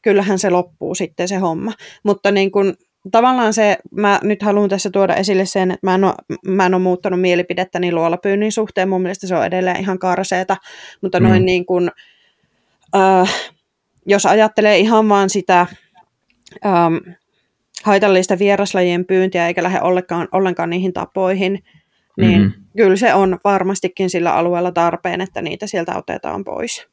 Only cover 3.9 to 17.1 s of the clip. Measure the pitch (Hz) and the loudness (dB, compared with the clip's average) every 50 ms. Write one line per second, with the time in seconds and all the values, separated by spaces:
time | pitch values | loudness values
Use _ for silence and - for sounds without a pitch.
3.9 | - 196 208 202 202 - - 208 214 202 202 214 202 208 208 196 196 190 - 202 | -6 -2 0 2 2 2 0 -2 -4 -2 -2 0 0 2 0 0 -2 -4 -4 -4
4.9 | 180 202 196 185 - - 190 196 202 185 196 185 - 196 185 185 - - - 190 | 0 0 0 2 0 -2 0 0 0 0 0 0 -2 -2 0 0 -2 -2 -2 0
5.9 | 185 190 196 185 - - _ _ - - _ 190 185 196 190 180 185 180 185 185 | 2 2 2 0 0 -4 _ _ -12 -10 _ -4 0 0 2 2 2 0 2 0
6.9 | 180 180 - 202 185 180 185 180 175 175 175 175 165 180 185 185 _ 175 180 175 | -2 -2 -2 -4 -2 0 0 0 0 0 -2 -4 -4 -6 -6 -6 _ -4 -2 -2
7.9 | 170 165 165 165 170 175 - 202 196 202 208 214 208 226 214 208 - 202 185 196 | -2 0 0 -2 -2 -2 -2 -2 -2 0 -2 -2 -2 -4 -6 -4 -2 -4 -2 0
8.9 | 190 185 185 180 196 - - 180 185 160 131 - 180 185 185 180 180 - 190 196 | 0 -2 -2 -4 -6 -8 -6 -4 -2 0 0 0 -2 -2 -2 -2 -2 -2 -4 -4
9.9 | 185 185 - 185 180 185 190 - 190 180 185 - 190 - _ - - - - - | -4 -2 -2 -2 -2 -2 -2 -4 -4 -4 -2 -2 -4 -6 _ -20 -20 -20 -20 -20
10.9 | - _ - 190 - 180 - 226 208 185 185 185 185 175 180 - 185 180 180 170 | -16 _ -8 -2 0 4 4 6 6 4 4 2 0 0 -2 -2 -2 -2 -2 -2
11.9 | - _ - _ _ _ _ _ _ _ _ _ _ _ _ _ _ _ _ _ | -4 _ -20 _ _ _ _ _ _ _ _ _ _ _ _ _ _ _ _ _
12.9 | - 196 190 190 190 185 185 190 - - - - _ _ _ _ _ _ _ _ | 2 4 4 6 6 4 4 2 0 -6 -8 -12 _ _ _ _ _ _ _ _
13.9 | _ _ _ - 202 202 - 170 185 214 214 214 - - 214 208 208 175 196 220 | _ _ _ 0 0 2 4 4 4 4 4 2 2 0 2 4 4 4 4 4
14.9 | 233 220 220 214 202 202 196 190 - 202 180 - 185 175 180 175 - - _ _ | 4 4 4 4 4 2 2 0 -2 -4 0 2 2 2 2 0 -4 -20 _ _
15.9 | _ _ _ _ _ _ _ _ _ _ _ _ - - - 208 190 170 170 165 | _ _ _ _ _ _ _ _ _ _ _ _ -20 -6 -4 0 2 2 2 2
16.9 | 165 165 - 180 | 0 -2 -6 -12